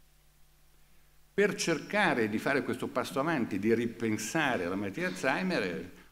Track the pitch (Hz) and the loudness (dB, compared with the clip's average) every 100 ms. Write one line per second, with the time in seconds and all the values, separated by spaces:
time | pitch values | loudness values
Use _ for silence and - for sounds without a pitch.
0 | - _ _ - - _ - - - - | -20 _ _ -20 -20 _ -20 -20 -20 -20
1 | - - - - 196 156 - 151 - 202 | -20 -20 -6 2 2 2 0 0 0 2
2 | 185 131 107 110 143 139 131 113 120 127 | 4 4 2 0 2 0 0 -4 -2 -2
3 | 117 135 156 156 104 87 104 113 117 - | -2 0 0 0 -2 0 2 2 0 -2
4 | 113 107 - 165 147 110 87 95 101 98 | -2 -2 -2 0 0 0 -2 -2 -4 -4
5 | 180 180 135 156 190 151 95 82 90 - | -4 -2 0 0 0 0 0 -4 -8 -14
6 | - | -20